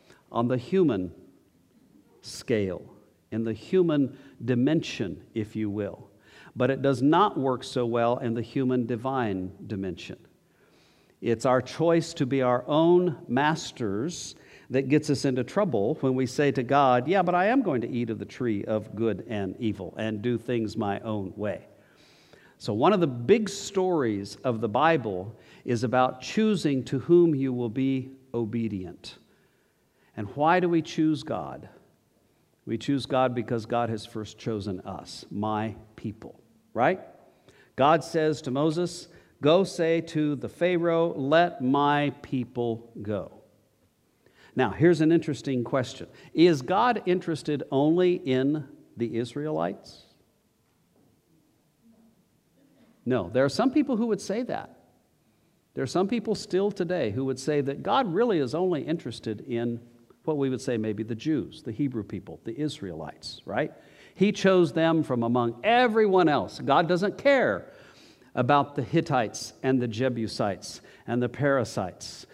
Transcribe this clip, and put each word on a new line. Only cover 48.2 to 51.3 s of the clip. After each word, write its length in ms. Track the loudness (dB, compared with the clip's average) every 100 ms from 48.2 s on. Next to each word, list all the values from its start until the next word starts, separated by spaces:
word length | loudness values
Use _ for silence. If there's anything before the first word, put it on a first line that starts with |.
| 0 0 2 0 -6 -16 -20 -6
the 200 | -4 -2
Israelites? 880 | -4 -4 -4 -2 -2 -4 -14 -20 -20 _ _ _ _ _ _ _ _ _ _ _ _